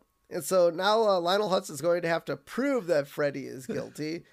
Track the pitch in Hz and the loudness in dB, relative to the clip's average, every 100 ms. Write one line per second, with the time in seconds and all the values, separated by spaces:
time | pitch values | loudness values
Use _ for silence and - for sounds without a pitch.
0 | _ _ - 175 - 185 175 165 190 220 | _ _ -12 -10 0 4 4 4 2 4
1 | 214 190 170 196 214 190 196 151 160 175 | 4 2 2 2 2 0 -2 -4 0 0
2 | 170 165 - 185 - - 277 262 170 160 | 0 -2 -2 -8 -8 -2 0 0 2 0
3 | 143 - 147 139 127 123 131 165 113 - | 0 -2 -2 -2 -10 -12 -8 -8 -8 -8
4 | 151 170 - | -8 -8 -12